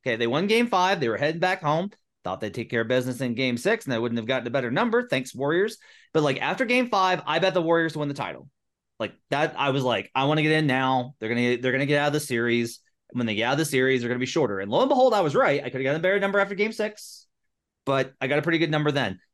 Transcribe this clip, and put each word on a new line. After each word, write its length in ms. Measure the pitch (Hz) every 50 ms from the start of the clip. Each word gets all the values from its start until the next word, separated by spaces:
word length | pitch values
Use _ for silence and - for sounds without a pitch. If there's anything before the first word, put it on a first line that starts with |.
| _
okay, 120 | 135 117
they 100 | 110 117
won 220 | 117 123 151 185 202
Game 180 | 220 233 240
five, 320 | 233 - 185 180 185 196 185
they 100 | 139 117
were 80 | 107
heading 240 | 101 143 151 165 170
back 220 | 175 185 190 190
home, 280 | 165 147 151 160 185 202 - _ _ _ _ _ _
thought 160 | 90 95 -
they'd 120 | - 104
take 160 | 90 120 113 -
care 120 | 123 117
of 80 | 113 113
business 320 | 127 127 120 131 123 117
in 140 | 131 123 117
Game 220 | 110 135 127 120
six, 280 | 117 - 190 - 208 -
and 80 | 139
they 60 | 123 113
wouldn't 180 | 117 120 117 117
have 80 | 110
gotten 220 | 113 131 131 117 120
a 20 |
better 220 | 117 139 123 117
number. 340 | 123 180 233 240 214 240 240
Thanks, 260 | 240 - 135 127 -
Warriors. 460 | - 123 139 143 160 175 202 226 226 - - - - - - _
But, 120 | _ 160 151
like, 180 | 143 131 -
after 220 | - 143 185 190 262
Game 260 | 220 247 254 254 247
five, 320 | 220 196 185 185 185 170 -
I 140 | - 156 170
bet 160 | 180 190 170
the 80 | 185
Warriors 300 | 165 165 170 165 165 160
to 80 | 151 156
win 80 | 147 143
the 60 | 139
title. 340 | 139 120 90 73 62 - - _ _ _ _ _ _ _ _ _ _
Like 140 | 113 104 - _ _ _
that, 240 | 139 143 156 165 - -
I 120 | 120 143
was 140 | 131 143 127
like, 260 | 127 117 98 98 - _
"I 100 | 135 135
wanna 180 | 143 156 156
get 100 | 151 156
in 140 | 156 156 156
now. 480 | 143 127 131 131 131 131 127 123 139 - _
They're 80 | 107 110
gonna, 300 | 120 120 120 123 123 117
they're 120 | 123 127
gonna 160 | 123 135 143
get 140 | 139 147 143
out 80 | 143 147
of 40 | 143
the 60 | 147
series. 600 | 143 - 127 117 117 120 120 120 117 117 - - _ _ _ _ _ _
When 140 | - 127 120
they 80 | 110 107
get 100 | 101 113
out 80 | 120
of 60 | 139 147
the 80 | 160
series, 340 | 147 151 131 131 131 135 127
they're 80 | 120 120
gonna 100 | 123 123
be 60 | 131
shorter." 340 | 127 - 165 143 110 101 95
And 120 | 98 101
lo 100 | 117 160
and 80 | 247 269
behold, 240 | 294 254 254 254
I 80 | 220 208
was 160 | 180 151 135
right. 240 | 220 262 196 143 143
I 40 | -
could 160 | 123 - 131
have 40 | 135
gotten 160 | 131 147 165
a 20 |
better 160 | 170 185 196 202
number 200 | 190 196 196 202
after 160 | 196 190 202
Game 180 | 180 208 220
six, 540 | 226 - 214 214 208 - - - - - - _ _ _ _ _ _ _ _ _ _ _ _
but 280 | - 135 135 131 131 _ _
I 40 | 135
got 120 | 131 147 151
a 40 |
pretty 140 | 147 170 165
good 140 | 160 165 156
number 200 | 151 151 151 147
then. 300 | 139 143 127 101 95 - _ _